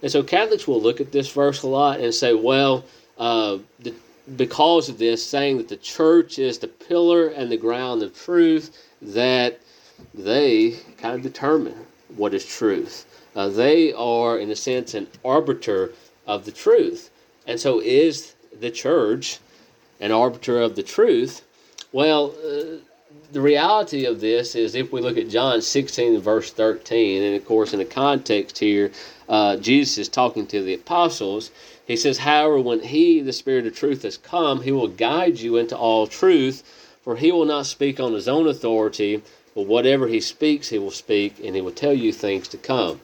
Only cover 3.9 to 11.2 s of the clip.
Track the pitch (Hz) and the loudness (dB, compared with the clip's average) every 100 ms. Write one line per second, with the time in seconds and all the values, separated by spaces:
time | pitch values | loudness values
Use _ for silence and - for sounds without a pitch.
3.9 | 117 _ _ - 131 127 - 156 170 151 | -14 _ _ -20 -4 -4 2 4 4 2
4.9 | 127 117 113 - 143 139 135 113 104 - | -2 0 0 -2 -2 0 -2 -4 -10 -14
5.9 | - 160 170 165 - 131 123 - - - | 0 4 6 4 0 -4 -4 -10 -14 -4
6.9 | 175 170 170 165 151 127 117 113 120 127 | 2 4 4 2 -2 -4 -2 -2 -4 -4
7.9 | 120 101 - - 175 165 160 156 - - | -4 -6 -10 -2 4 4 4 -2 -20 -20
8.9 | _ 107 101 127 127 123 120 _ _ _ | _ -8 -2 0 2 0 -4 _ _ _
9.9 | _ - - 98 120 147 113 110 117 - | _ -20 -12 -2 2 4 4 2 -2 -16
10.9 | - 113 127 | -12 -8 -8